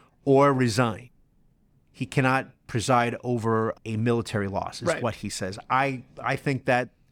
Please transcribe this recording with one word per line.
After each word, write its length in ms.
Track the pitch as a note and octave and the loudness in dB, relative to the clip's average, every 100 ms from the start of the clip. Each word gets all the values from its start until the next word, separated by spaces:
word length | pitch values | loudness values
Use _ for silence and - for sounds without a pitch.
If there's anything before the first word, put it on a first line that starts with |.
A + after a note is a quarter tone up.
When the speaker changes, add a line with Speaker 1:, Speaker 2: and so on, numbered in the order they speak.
| _ _ C#3 | _ _ 2
Speaker 1:
or 260 | C3+ C#3+ | 6 6
resign. 600 | C3 B2 G#2+ A#2+ G2 B2 _ _ _ _ _ _ _ _ | 4 2 2 0 -2 -14 _ _ _ _ _ _ _ _
He 140 | - B2+ | -12 -4
cannot 420 | D3 C3 C3 - _ - | 0 2 0 -2 _ -6
preside 480 | A#2+ G2+ B2 A#2+ A#2+ | -4 2 2 2 -2
over 500 | B2 A#2+ A2+ A2+ A2+ - | -4 -2 2 2 0 -4
a 140 | A#2 A2 | -6 -2
military 500 | A#2 A#2 G#2+ G#2+ G2 | 0 0 0 -4 -2
loss, 340 | F#2+ E2+ - | -4 -6 -4
is 60 | A#2+ | -4
Speaker 2:
Right. 140 | D#3 | -2
Speaker 1:
what 120 | A#2+ - | -4 -6
he 140 | G#2 | -10
says. 300 | - F#2+ G2+ - | -8 -8 -10 -2
I, 340 | C3 C#3 B2+ - - | 0 0 -4 -12 -8
I 120 | A#2 C3+ | -6 -4
think 300 | D3 C3 - | -2 -2 0
that, 240 | B2 B2+ _ _ | 0 -2 _ _